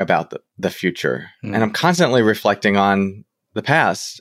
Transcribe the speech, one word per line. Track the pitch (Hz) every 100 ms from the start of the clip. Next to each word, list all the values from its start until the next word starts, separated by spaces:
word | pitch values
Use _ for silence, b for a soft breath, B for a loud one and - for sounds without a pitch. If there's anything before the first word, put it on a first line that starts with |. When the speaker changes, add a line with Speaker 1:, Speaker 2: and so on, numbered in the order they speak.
Speaker 1:
about | 90 85 85
the, | - _ -
the | 92
future, | - 92 - 73 64 - _
Speaker 2:
Mm. | 110
Speaker 1:
and | 107
I'm | 110
constantly | - 165 175 156 127
reflecting | 110 104 107 101 107 101
on | 98 98 98 98 - _ _
the | 110
past, | 107 156 113 98 - -